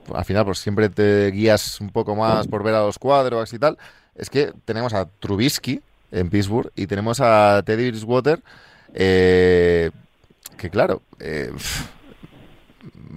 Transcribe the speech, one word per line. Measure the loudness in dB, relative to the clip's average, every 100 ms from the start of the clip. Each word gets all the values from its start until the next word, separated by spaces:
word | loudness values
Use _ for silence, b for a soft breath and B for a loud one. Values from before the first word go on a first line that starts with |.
| -10
al | -8
final, | -2 0
pues, | 0 -2
siempre | -4 0 0
te | 2 2 4 2
guías | 2 2 2 0 -10
un | -8
poco | -6 -4 -2
más | 0 0 -2
por | -4
ver | -2
a | 0
los | 0 -2
quarterbacks | 0 2 2 -2 -6
y | -2
tal. | -2 -2 B B B -16
Es | -6
que | -2 -2 -4
tenemos | -8 -6 -4
a | -4 -6 _
Trubisky | -6 0 0 -2 -6 -8 _ _ _
en | -6 -2
Pittsburgh | 0 0 -2 -6
y | -8 -6
tenemos | -4 -4 0
a | 4 6 6 4
Teddy | 0 -2 -2
Bridgewater, | -4 -2 0 0 0 -4 b b b b
eh, | -2 2 4 4 6 6 4 4 2 0 -6 _ _ _ _ -20 -14
que | -6
claro, | -2 0 -2 _ -16
eh, | -10 -8 -8 -10 B B B B -20 -20 -20 -20 -20 -20 _ _ -20 -20 -16